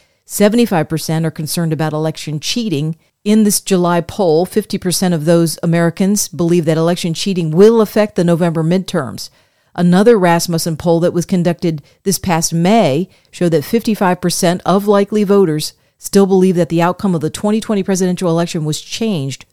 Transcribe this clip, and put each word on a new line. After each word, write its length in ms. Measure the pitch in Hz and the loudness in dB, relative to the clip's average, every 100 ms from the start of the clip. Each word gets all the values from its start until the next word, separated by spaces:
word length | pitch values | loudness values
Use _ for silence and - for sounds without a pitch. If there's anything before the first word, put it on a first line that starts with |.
| _ _ | _ _
Seventy-five 640 | _ - 208 233 233 175 151 | _ 0 2 2 2 0 -2
percent 360 | 156 - 160 | -4 -4 -2
are 60 | 160 | -2
concerned 420 | 156 156 - 165 | -4 -6 -4 -4
about 200 | 151 156 | -2 -4
election 460 | 151 156 156 - 151 | -2 -4 -6 -8 -8
cheating. 560 | - 240 220 143 156 165 _ _ | -6 -4 -2 -2 -4 -6 _ _
In 220 | 208 214 | 0 2
this 160 | 208 - | 4 0
July 400 | - 190 175 175 | 0 0 2 0
poll, 440 | 165 - 185 156 | -2 -2 2 2
fifty 320 | 180 220 202 196 | 2 -2 -4 -4
percent 380 | 185 - 185 | -4 -2 -2
of 100 | 170 | 0
those 320 | 151 170 165 - | 2 2 2 -2
Americans 640 | 175 170 170 165 196 202 - | -2 0 0 0 0 0 -4
believe 380 | 139 170 175 | -4 0 0
that 140 | 156 160 | 0 0
election 360 | 165 175 175 | 0 -2 -4
cheating 380 | 160 202 185 165 | -4 -4 -4 -2
will 280 | 156 214 233 | 4 6 6
affect 360 | 214 220 208 - | 2 0 -2 0
the 80 | |
November 400 | 170 170 175 160 | 0 2 0 0
midterms. 680 | 160 185 180 175 123 98 - _ _ _ _ - | 0 0 -2 -6 -6 -10 -16 _ _ _ _ -2
Another 420 | 175 180 220 226 | 2 4 6 6
Rasmussen 580 | 180 170 170 165 175 156 | 4 2 0 -4 -4 -4
poll 220 | 175 170 | 0 2
that 120 | 170 | 2
was 140 | 175 165 | 0 -2
conducted 540 | 190 175 170 175 156 - _ | 0 0 0 -2 -4 -10 _
this 160 | 196 185 | -4 -4
past 340 | 196 165 170 | -2 -2 -2
May 560 | 165 170 226 170 135 185 _ _ | 0 2 4 2 0 -4 _ _
showed 200 | - 175 | -4 0
that 120 | 160 | 0
fifty-five 580 | - 233 226 208 190 180 | 0 -2 -2 0 0 0
percent 420 | 180 - 175 180 | -2 -2 0 0
of 240 | - 190 202 | 0 0 2
likely 340 | 202 202 214 | 2 2 -2
voters 520 | 196 202 185 156 - - _ _ | 2 2 2 0 -6 -12 _ _
still 260 | - 202 | -2 2
believe 320 | 196 190 185 175 | 4 4 2 2
that 140 | 170 | 0
the 100 | 170 | 0
outcome 340 | 170 175 202 | 0 -2 -2
of 60 | 170 | -2
the 80 | 156 | -4
twenty 320 | - 208 220 | -4 -4 -2
twenty 220 | - 208 | -2 -4
presidential 480 | 190 190 185 180 180 | -2 -2 -2 -2 -2
election 340 | 165 170 170 | -2 -2 -4
was 160 | 151 151 | -4 -6
changed 640 | - - 226 180 135 127 - | -8 -6 -4 -4 -6 -10 -16